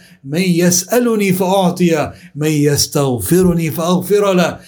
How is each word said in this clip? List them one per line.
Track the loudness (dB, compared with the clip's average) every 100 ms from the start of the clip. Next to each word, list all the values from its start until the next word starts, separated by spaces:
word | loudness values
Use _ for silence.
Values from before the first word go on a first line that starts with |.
| -18 -20
من | -6 -2
يسألني | 0 2 2 0 0 0 0 0 0
فأعطيه، | 0 0 2 0 0 0 0 -2 -8 -16
من | -4 -2
يستغفرني | 0 0 0 -2 -2 -2 -2 0 2 2 0 -2
فأغفر | -4 -2 -2 0 0 2
له". | 2 0 -4